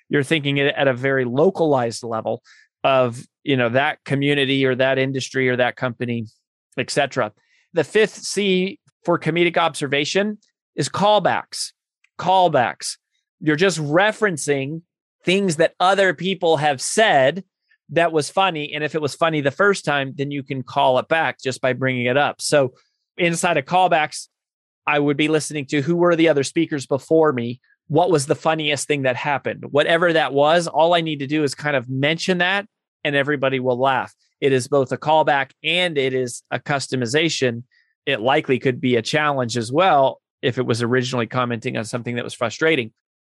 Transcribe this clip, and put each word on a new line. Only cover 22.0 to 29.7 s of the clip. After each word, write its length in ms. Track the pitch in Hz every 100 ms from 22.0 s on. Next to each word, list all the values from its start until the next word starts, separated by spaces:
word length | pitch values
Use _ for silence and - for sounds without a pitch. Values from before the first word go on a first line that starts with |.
it 140 | 123 135
up. 240 | 135 -
So 320 | - 151 131 - _ _ _ -
inside 400 | 175 165 180 160
of 80 |
callbacks, 640 | 131 180 185 165 151 - - _ _ _ _ _ -
I 120 | 147
would 180 | 147 143
be 120 | 151
listening 360 | 156 - 147 135
to 120 | 151
who 160 | 139 170
were 180 | 175
the 140 | 165 165
other 160 | 143
speakers 400 | 131 170 160 147
before 480 | - 143 - 160 156
me. 260 | 127 120 127 _ _ -
What 240 | 151 180
was 160 | 156 139
the 80 |
funniest 520 | 143 160 160 147 139 -
thing 140 | 147
that 120 | 131 123
happened? 480 | 151 135 117 101 123